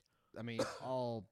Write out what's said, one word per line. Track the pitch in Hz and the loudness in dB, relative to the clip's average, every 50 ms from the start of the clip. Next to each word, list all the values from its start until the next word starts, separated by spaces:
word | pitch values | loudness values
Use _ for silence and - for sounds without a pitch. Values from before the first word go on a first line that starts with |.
| _ _ _ _ _ _ - - | _ _ _ _ _ _ -8 -6
I | |
mean, | 117 117 117 113 - - | -4 -2 2 2 2 0
<coughs> | - - - | 0 -4 -2
all | 127 131 131 123 120 117 113 95 - | 0 2 2 2 2 0 -2 -4 -6